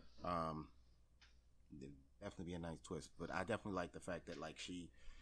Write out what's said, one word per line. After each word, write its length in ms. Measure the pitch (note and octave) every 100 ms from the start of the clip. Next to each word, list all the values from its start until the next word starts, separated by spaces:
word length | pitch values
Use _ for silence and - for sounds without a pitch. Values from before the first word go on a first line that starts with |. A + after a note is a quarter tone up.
| - -
Um, 420 | F2 F2 D#2+ D#2 D2 - - - - - - - - - - C#2+
it'd 120 | C2+ C#2+ - -
definitely 260 | G2+ - E2+
be 80 |
a 40 | F2
nice 220 | E2+ E2
twist. 280 | - E2 - -
But 120 | E2+
I 80 | -
definitely 340 | F#2 G#2+ G#2+
like 180 | F#2 F2
the 80 | F2+
fact 260 | - E2+ -
that, 140 | D#2
like, 180 | D#2+ D2+
she, 320 | - F2+ E2 - - -